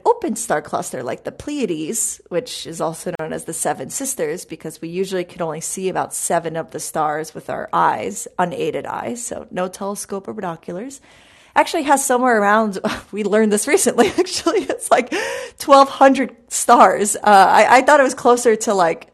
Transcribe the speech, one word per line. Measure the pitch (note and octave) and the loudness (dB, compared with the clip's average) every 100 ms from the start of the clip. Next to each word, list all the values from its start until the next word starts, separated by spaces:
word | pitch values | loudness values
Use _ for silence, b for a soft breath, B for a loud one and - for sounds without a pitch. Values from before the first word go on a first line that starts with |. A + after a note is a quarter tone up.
open | - A#4+ D#4+ A3 | -2 0 -4 -6
star | - D#3 | -4 -4
cluster | D3+ - - E3 | -4 -8 -6 -8
like | A#2+ - | -8 -8
the | - | -10
Pleiades, | - - D4 G#3 D#3 D#3 - - - _ | -12 -10 -6 -4 -4 -6 -6 -6 -8 _
which | F3 E3+ - - | -6 -6 -10 -12
is | E3 | -6
also | D#3+ D#3+ F3+ E3+ | -6 -6 -10 -8
known | D#3+ | -8
as | D#3+ | -10
the | - | -10
Seven | D#3+ D#3 D3+ C3 | -6 -4 -4 -8
Sisters, | - C4+ - D#3 F3+ | -8 -8 -6 -6 -6
because | - D#3+ D#3+ - | -10 -14 -14 -12
we | E3 | -8
usually | F3 F#3+ F#3 | -6 -4 -4
can | F3 - | -6 -8
only | E3 D#3 | -8 -6
see | - - F#3 | -8 -6 -4
about | E3 - | -4 -4
seven | - - E3+ E3 | -6 -2 -2 -2
of | D#3+ D#3 | -6 -8
the | D#3 | -10
stars | - E3 D3+ D3+ D#3+ | -8 -4 -2 -4 -8
with | D#3+ - | -12 -10
our | - - | -10 -4
eyes, | E3+ D#3+ B2 G#2+ G3+ - - | 0 0 0 -6 -10 -8 -4
unaided | F3+ - D#3+ C#3+ | -4 -2 -4 -6
eyes, | - - - A#3+ | -8 -8 -8 -10
so | - - - | -10 -12 -10
no | F3+ F#3 | -6 -6
telescope | F#3 G3 G3+ - G3 G3 | -6 -8 -8 -10 -10 -10
or | |
binoculars, | A3 F#3+ E3 - F3 C4 C#4 B B B B B C4 | -10 -10 -10 -12 -12 -12 -16 B B B B B 0
actually | D#4 E4+ | 0 -2
has | C#4+ C#4 | 2 2
somewhere | - B3 B3+ A3 | 2 0 2 2
around, | G3+ G#3+ A3 F#3 G#3+ | 4 2 2 -2 -6
<laughs> | - - | -6 -8
we | G3+ | -6
learned | G3+ G#3+ G#3+ | 0 2 2
this | G#3 - | 2 2
recently, | G4 - - G#3 | 2 2 2 2
<laughs> | - | 2
actually, | F4+ - E4+ F#4+ | -2 -2 -2 0
it's | C4+ - - | -2 -6 2
like | - B3 F4+ C#5 C5 B4 - | 2 2 -4 -6 -8 -12 -8
twelve | - C4+ C4+ | 6 6 6
hundred | - C4+ C4+ B3 - _ | 6 4 6 -2 -8 _
stars. | - - A#3+ G3+ F3+ G3+ - | -2 4 6 6 4 -2 0
Uh, | |
I, | G#3 G3 F3+ G3+ - B3 | 6 8 8 6 6 6
I | |
thought | - D4 | 6 4
it | |
was | C4 | 4
closer | C4+ B3 A#3+ A#3+ A3 | 2 2 4 4 2
to, | A#3 | 0
like, | G3 E3 - - | 2 2 0 -10